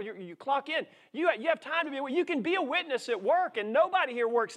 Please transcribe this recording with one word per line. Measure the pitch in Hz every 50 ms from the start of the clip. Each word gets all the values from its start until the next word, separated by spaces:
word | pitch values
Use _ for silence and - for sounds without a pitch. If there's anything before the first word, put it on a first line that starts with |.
| 202
you, | 220 196
you | 196 185 170 165
clock | - - 269 277 277 277 302
in. | 320 320 - - - - _ _
You, | - 269 339 339 254 214
you | 233 330
have | 311 -
time | - 262 311 330 330
to | 311
be, | 277 269 277 262 254
you | 349 349
can | 349 339 269
be | 202 330 370
a | 381
witness | 320 247 311 359 349 311 262 233 - 247
at | 233 185
work, | 196 233 320 359 359 320 -
and | 220 208 214
nobody | 226 294 349 370 381 370 320 262
here | 240 240 233 226
works | 240 233 220 - -